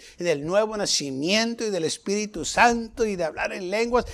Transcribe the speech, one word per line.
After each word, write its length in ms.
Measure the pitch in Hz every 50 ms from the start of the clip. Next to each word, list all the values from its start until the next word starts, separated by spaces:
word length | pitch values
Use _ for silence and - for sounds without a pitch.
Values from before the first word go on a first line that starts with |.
| - - -
y 60 | - 175
del 240 | 175 156 143 143
nuevo 280 | 160 185 208 220 214 220
nacimiento 880 | 208 196 - - - 147 139 131 131 147 170 202 220 226 233 233 226 233
y 60 | 214
del 140 | 196 175 160
Espíritu 600 | 156 - - - 208 196 208 214 208 208 175 147
Santo 640 | - - 190 226 240 233 233 226 226 - - 226
y 100 | 214 202
de 100 | 175 170
hablar 280 | 156 160 202 214 214 220
en 160 | 208 190 175
lenguas, 360 | 196 220 233 240 240 240 - -